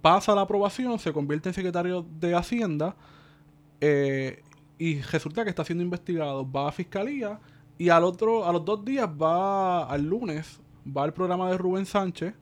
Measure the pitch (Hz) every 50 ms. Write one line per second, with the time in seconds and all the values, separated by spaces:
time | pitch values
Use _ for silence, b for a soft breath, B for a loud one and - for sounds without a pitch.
0 | - 160 175 202 - - 208 202 196 190 208 202 202 196 - - 254 247 233 208
1 | - 190 175 156 143 143 147 156 - 185 180 196 185 180 170 175 175 180 180 180
2 | 170 170 160 156 175 175 175 175 170 - 247 233 226 185 151 147 151 180 - B
3 | B B B B B B B B B B _ - _ _ _ _ 147 151 147 143
4 | 139 139 135 135 135 131 - - - - - - - - _ - 165 165 151 143
5 | 127 - - 156 - 147 156 220 226 208 175 - 156 - 170 170 175 175 180 175
6 | - - 175 165 151 143 135 135 135 131 135 139 143 147 - - 175 - - 196
7 | 202 262 294 277 233 202 214 - B B B B B B - - 175 175 170 165
8 | 170 185 180 - 220 220 226 226 196 175 175 175 160 180 214 208 208 240 269 277
9 | 233 180 151 143 160 160 170 180 190 196 196 196 190 185 180 175 147 117 139 143
10 | 147 156 185 240 247 190 151 151 160 - - - - - - - - 139 135 143
11 | 139 151 147 - 185 180 180 185 185 185 185 180 185 180 185 190 196 - - 202
12 | 190 180 170 - 165 180 220 -